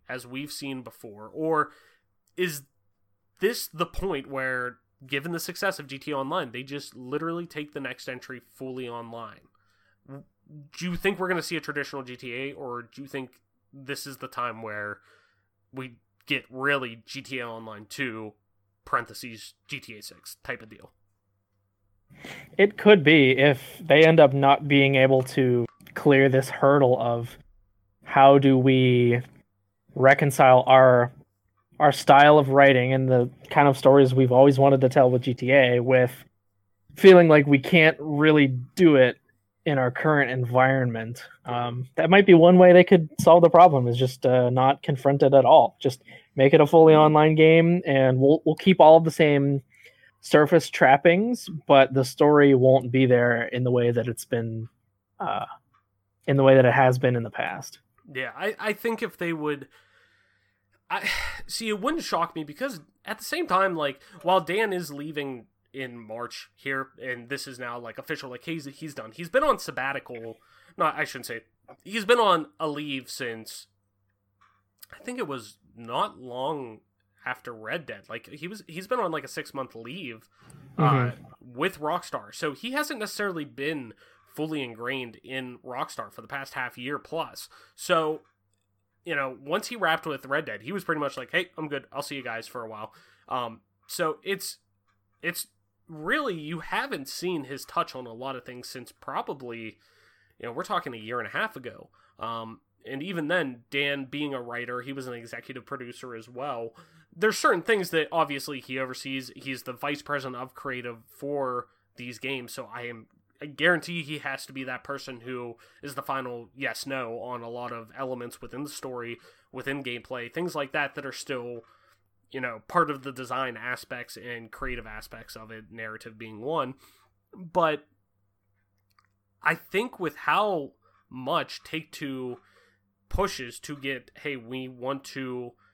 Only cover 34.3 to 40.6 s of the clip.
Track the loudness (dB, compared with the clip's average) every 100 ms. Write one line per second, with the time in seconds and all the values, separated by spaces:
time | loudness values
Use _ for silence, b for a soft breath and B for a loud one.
34.3 | 6 6 6 4 4 2 4 4 2 -4
35.3 | -6 2 4 4 2 2 2 2 -4 _
36.3 | _ _ _ _ _ _ 6 10 10 10
37.3 | 6 6 2 4 4 4 2 -4 0 4
38.3 | 6 4 0 -6 4 6 6 4 2 _
39.3 | _ _ _ -4 -2 -2 -2 0 2 0
40.3 | -2 -2 2